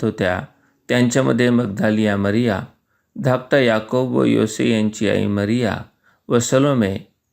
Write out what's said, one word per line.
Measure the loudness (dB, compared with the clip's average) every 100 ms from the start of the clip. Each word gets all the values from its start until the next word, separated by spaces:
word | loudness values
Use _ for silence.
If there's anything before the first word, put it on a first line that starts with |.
होत्या, | -4 -2 -2 -2 -6 _ _ _ -4
त्यांच्यामध्ये | 0 2 2 0 2 2
मगदालिया | 2 0 -2 0 2 0 0
मरिया, | 0 0 0 -2 -6 _ _ _ _ -4
धाकटा | -2 -2 0 2
याकोब | 2 0 0 -2 0
व | 0
योसे | 2 2 0 0 0
यांची | 0 0 -2 -2
आई | 0 -2
मरिया | -2 -2 0 -2 -4 -8 _ _ _ -2
व | -2
सलोमे | 2 2 2 2 0 -4 -10 _ _